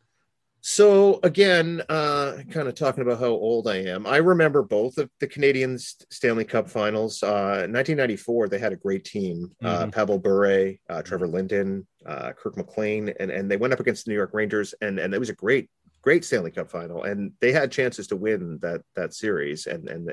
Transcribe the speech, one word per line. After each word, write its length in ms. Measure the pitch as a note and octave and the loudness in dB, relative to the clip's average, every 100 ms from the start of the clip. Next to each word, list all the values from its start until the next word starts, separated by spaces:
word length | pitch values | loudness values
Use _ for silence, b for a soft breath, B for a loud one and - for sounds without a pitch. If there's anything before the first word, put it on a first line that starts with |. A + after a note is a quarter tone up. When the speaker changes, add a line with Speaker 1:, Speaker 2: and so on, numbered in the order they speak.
| _ _ _ _ _ _ | _ _ _ _ _ _
Speaker 1:
So 580 | - - G#3 G3 G3+ F#3 | -4 8 8 10 8 6
again, 600 | F3+ E3 G3 F3 E3 E3+ - | 4 6 6 6 4 -2 -2
uh, 480 | D#3 D3+ C#3+ C#3 - - | 0 0 0 -2 -6 -8
kinda 180 | D#3+ C3+ | -4 -4
talking 300 | - C#3 C#3 | 0 -2 0
about 160 | B2+ A#2 | 0 0
how 100 | B2 | 0
old 360 | A2 A2 A#2 A2 | 0 2 0 0
I 100 | F#2+ | -2
am, 280 | F#2+ F#2 G#2+ | -2 -4 2
I 120 | C#3+ | 4
remember 440 | E3+ F3 D#3 C#3+ | 6 6 4 4
both 360 | G#2+ G#2 B2 - | 2 0 0 -2
of 120 | C3+ _ | -6 _
the 80 | C#3 | -8
Canadiens 800 | C#3+ C#3 C3 C3 B2 - - _ | 0 2 2 0 -4 -10 -18 _
Stanley 340 | - B2 A2+ | -4 0 0
Cup 240 | G#2+ A#2 F2+ | 0 -2 -2
finals. 540 | A2 G#2 G#2+ A2 - | -2 0 0 -4 -2
Uh, 440 | G#2 G#2 G2 G2 F2+ | -2 0 0 0 -2
nineteen 300 | A#2 C3+ D3 | -2 -2 0
ninety-four, 520 | C3 G2+ - A#2 G#2 | 0 -2 -2 0 0
they 100 | G2 | -2
had 140 | A2 | -4
a 40 | F#2 | -4
great 280 | G2 F#2+ | -4 -4
team. 460 | - G#2 F#2+ E2+ F2 - | -4 -6 -4 -6 -10 -8
Uh, 160 | F2 F2 | -4 -2
Speaker 2:
Mm-hmm. 100 | F#2 | -2
Speaker 1:
Pavel 280 | A2 G2+ G2 | -2 0 0
Bure, 560 | G2 G2 G2+ G2 F#2+ F#2+ - | 2 2 4 4 0 -4 -10
uh, 120 | E2 | -10
Trevor 240 | - F#2 F2 | -8 -4 -4
Speaker 2:
Mm-hmm. 80 | |
Speaker 1:
Linden, 520 | F2 F#2+ G2+ G2 G2 F#2+ _ | -4 -2 -2 -2 -6 -10 _
uh, 280 | - C#2 B1 | -14 -10 -10
Kirk 240 | - G#2+ - | -10 -10 -8
McLean, 540 | - - G#2+ G#2+ G#2 - | -8 -4 -2 -2 -4 -6
and, 120 | G2 | -6
and 200 | D2+ G2 | -6 -2
they 60 | G#2 | -2
went 160 | B2+ | 0
up 80 | B2+ | 0
against 240 | B2 G2+ | -2 -4
the 60 | - | -4
New 60 | G#2 | -4
York 140 | F#2 | -2
Rangers, 400 | G#2+ G#2+ G#2+ G2 - | -2 -2 -2 -4 -6
and, 160 | G#2 G2 | -6 -4
and 160 | F2+ | -4
it 40 | G2 | -4
was 120 | A#2 | -4
a 40 | |
great, 360 | F#2 G2+ C3+ - _ _ _ | -6 0 0 -2 _ _ _
great 220 | C3 E3 - | 2 2 2
Stanley 240 | A#2 E2 | -2 -4
Cup 200 | F#2+ D#2+ | -8 -8
final, 340 | E2+ E2+ E2+ | -8 -10 -8
and 280 | G2 G2+ G2 - | -6 -4 -6 0
they 120 | A#2+ | 2
had 200 | D3+ C#3 | 2 0
chances 340 | - B2+ A2 F#2+ | 0 -2 -4 -6
to 80 | G2 | -4
win 420 | G#2+ G#2 E2+ D#2 | -2 -2 -4 -8
that, 220 | E2+ E2+ - - | -6 -8 -8 -8
that 180 | - | -8
series, 520 | - A2 F2+ C#2+ D2+ - | -6 -4 -2 -4 -6 -8
and, 220 | - - | -10 -10
and, 240 | E2+ E2+ | -10 -10